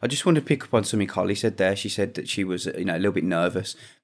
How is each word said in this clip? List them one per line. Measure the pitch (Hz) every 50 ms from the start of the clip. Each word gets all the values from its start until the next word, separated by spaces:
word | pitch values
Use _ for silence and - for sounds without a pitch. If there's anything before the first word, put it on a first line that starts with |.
I | - 123
just | 143 139 -
want | 180 165 151
to |
pick | - - 151 - -
up | - -
on | 113 101
something | - - 107 98 -
Holly | - 95 95 95 101
said | - - 110 - -
there. | 95 95 98
She | 98 - 101
said | - - 98 92 -
that | - - -
she | - 104 95
was, | 92 90 90 -
you | 90 - - 92
know, | 95 82
a | 82
little | 95 101
bit | 98 98 -
nervous. | 92 87 82 87 90 - 92 95 - - - - - - _